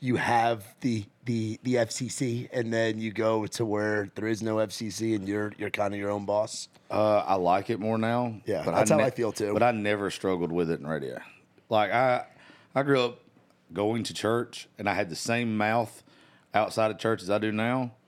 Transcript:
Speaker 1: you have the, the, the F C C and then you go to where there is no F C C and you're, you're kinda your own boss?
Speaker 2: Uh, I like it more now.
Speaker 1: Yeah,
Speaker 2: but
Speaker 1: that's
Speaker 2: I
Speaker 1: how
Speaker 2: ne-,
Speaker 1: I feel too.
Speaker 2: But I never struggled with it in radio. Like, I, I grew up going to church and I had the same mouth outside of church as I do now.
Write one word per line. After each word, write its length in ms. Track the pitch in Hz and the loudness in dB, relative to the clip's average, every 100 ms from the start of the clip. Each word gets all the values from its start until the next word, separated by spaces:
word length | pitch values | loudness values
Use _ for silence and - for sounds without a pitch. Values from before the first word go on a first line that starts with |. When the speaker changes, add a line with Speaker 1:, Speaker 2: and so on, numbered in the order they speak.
Speaker 1:
you 160 | 127 117 | -2 0
have 480 | - 117 117 117 - - | 2 4 4 0 -6 -6
the, 240 | 135 113 101 _ | -2 -2 -4 _
the, 360 | 123 117 110 107 | -4 -2 -2 -4
the 160 | 127 123 | -2 0
F 140 | 113 | 0
C 160 | - 123 | -2 -8
C 400 | - 131 117 120 | -4 -4 -4 -4
and 200 | 127 113 | -4 -2
then 260 | 113 113 110 | 0 0 0
you 140 | 110 | -4
go 340 | 104 110 110 101 | 0 2 2 -2
to 180 | - | -4
where 460 | 113 104 107 107 101 - | -2 0 0 0 -2 -4
there 100 | 107 | -4
is 160 | 113 | -2
no 160 | 110 110 | 0 0
F 140 | 107 | -2
C 180 | - 110 | -4 -8
C 240 | 95 113 | -4 -2
and 140 | 110 95 | -2 -2
you're, 240 | 104 107 101 | -2 -4 -4
you're 140 | 104 | -8
kinda 260 | - 101 101 | -2 -2 -2
your 140 | 101 | -2
own 140 | 101 | -2
boss? 440 | 101 104 110 - - _ - | 0 0 0 -4 -14 _ -6
Speaker 2:
Uh, 340 | 101 107 104 - | 0 4 4 2
I 100 | 95 | 2
like 340 | 87 95 98 | 4 2 2
it 100 | 113 | -2
more 160 | 107 113 | 0 0
now. 380 | 110 120 123 104 | 2 0 -2 -4
Speaker 1:
Yeah, 180 | - 95 82 | -4 -2 0
Speaker 2:
but 80 | |
Speaker 1:
that's 160 | 85 107 | 2 4
Speaker 2:
I 40 | |
Speaker 1:
how 60 | 104 | 4
Speaker 2:
ne-, 60 | 131 | 4
Speaker 1:
I 40 | |
feel 220 | 120 117 | 0 -2
too. 220 | - 104 | -2 0
Speaker 2:
But 80 | 104 | 4
I 80 | 120 | 4
never 400 | 113 104 104 98 | 4 2 0 0
struggled 420 | - 98 92 85 | -2 0 0 0
with 160 | 85 85 | 0 0
it 100 | 80 | 0
in 60 | 71 | -2
radio. 340 | 78 67 62 - - _ _ - | -4 -4 -8 -12 -20 _ _ -2
Like, 200 | 110 104 | 2 2
I, 360 | 117 131 123 - - - - _ | 4 4 2 -2 -16 -20 -20 _
I 80 | 135 | -2
grew 180 | 143 135 | 2 2
up 200 | 120 117 _ _ _ _ _ | 2 -4 _ _ _ _ _
going 300 | 92 104 117 | -2 0 0
to 100 | 101 | -4
church 540 | - 107 117 120 - - - | -2 0 0 -2 -10 -18 -6
and 100 | 101 | -2
I 20 | |
had 140 | 95 101 | 0 -2
the 80 | 80 | -4
same 400 | - 117 117 107 | -2 0 0 0
mouth 460 | 104 113 110 - - - - _ _ | 2 2 -2 -6 -20 -20 -20 _ _
outside 380 | 101 104 - 110 | 0 0 2 0
of 80 | 101 | 2
church 240 | 113 110 | -2 -2
as 80 | 90 | 0
I 80 | 104 | 0
do 120 | 107 | 0
now. 400 | 107 113 127 123 117 | 0 0 -2 -4 -8